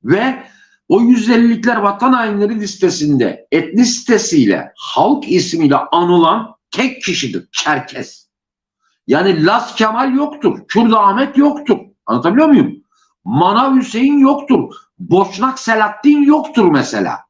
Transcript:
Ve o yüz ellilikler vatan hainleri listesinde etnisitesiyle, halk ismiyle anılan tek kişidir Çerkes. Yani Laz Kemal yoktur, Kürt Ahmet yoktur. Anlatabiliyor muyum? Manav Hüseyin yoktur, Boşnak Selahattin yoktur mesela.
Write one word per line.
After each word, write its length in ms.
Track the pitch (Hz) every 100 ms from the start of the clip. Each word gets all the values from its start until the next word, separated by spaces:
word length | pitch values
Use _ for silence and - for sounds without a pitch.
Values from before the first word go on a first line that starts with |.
Ve 400 | 104 185 254 254 - _ _ _ _
o 120 | 185
yüz 280 | 240 240 214
ellilikler 480 | 233 233 233 240 226
vatan 360 | 202 202 254
hainleri 460 | 247 220 202 208 226
listesinde 880 | 202 - 180 - 151 139 107 - -
etnisitesiyle, 1200 | 160 160 190 247 - - 214 - 165 107 90 - _
halk 540 | - - - 285 -
ismiyle 440 | 180 - 165 151 139
anılan 800 | - 165 175 175 165 214 226 _ _
tek 300 | - 262 -
kişidir 460 | - 160 131 92 -
Çerkes. 800 | - 151 147 - - - - _ _ _ _ _ _ _ _ -
Yani 380 | 143 190 165 160
Laz 300 | 226 - -
Kemal 380 | 220 233 269
yoktur, 540 | 262 294 - - - -
Kürt 260 | 214 233
Ahmet 440 | 220 202 202 277 -
yoktur. 400 | 285 - - 208 - _ -
Anlatabiliyor 420 | 117 160 226 311
muyum? 360 | 262 - - _ _ _ _
Manav 520 | 185 233 269 214 269 262
Hüseyin 420 | 226 220 269 285
yoktur, 560 | 269 294 - 220 - - _ _
Boşnak 600 | 170 180 190 185 262 262
Selahattin 640 | - 220 214 - 285 294
yoktur 480 | 285 302 - - 185
mesela. 480 | 143 127 110 92 -